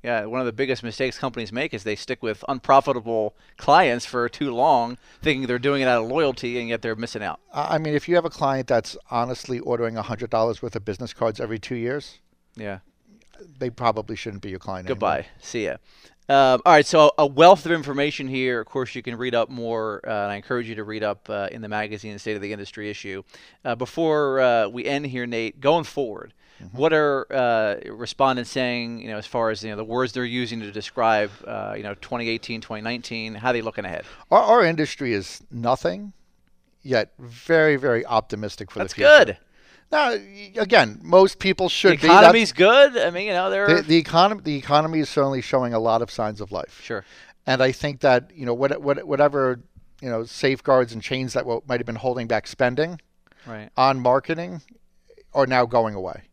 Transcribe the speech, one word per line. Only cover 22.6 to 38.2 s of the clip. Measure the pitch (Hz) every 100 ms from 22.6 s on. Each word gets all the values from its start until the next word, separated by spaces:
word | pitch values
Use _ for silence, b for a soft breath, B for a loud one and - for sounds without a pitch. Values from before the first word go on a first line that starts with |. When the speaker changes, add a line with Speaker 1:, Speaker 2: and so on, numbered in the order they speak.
| 98 - 104
Speaker 1:
issue. | 104 101 95 - b b b -
Uh, | 117
before, | 127 - 160 151 143 131
uh, | 127 117 107
we | 120 -
end | 143 147
here, | 127 120
Nate, | 117 113 -
going | 139 165 156
forward, | - 123 101 - _ B B
Speaker 2:
Mm-hmm. | 90 117
Speaker 1:
what | 156
are, | 156 147 139 -
uh, | 135 123 117 110 101 -
respondents | 107 117 - 135 127 117
saying, | 135 123 120 117 117
you | 110
know, | 107
as | -
far | 123 113
as, | 107
you | 110
know, | 104
the |
words | 110 120 127
they're | 127 123
using | 123 117 117
to | 104
describe, | 104 101 - 113 107 104 101 -
uh, | 110 101 107
you |
know, | 107 101
twenty | - 120 117
eighteen, | 113 - 113
twenty | - 107
nineteen? | 110 120 - 113 110 104
How | 123
are |
they | 120
looking | 110 110 95
ahead? | 82 - B -
Speaker 2:
Our, | 196
our | 208 233 175
industry | 165 151 - 131
is | 104 90 - -
nothing, | 120 117 131 165 185 208 - _ _ _ _ _ _
yet | 135 120 104 -
very, | 123 117 - 165 156 139
very | 131 117 120
optimistic | 117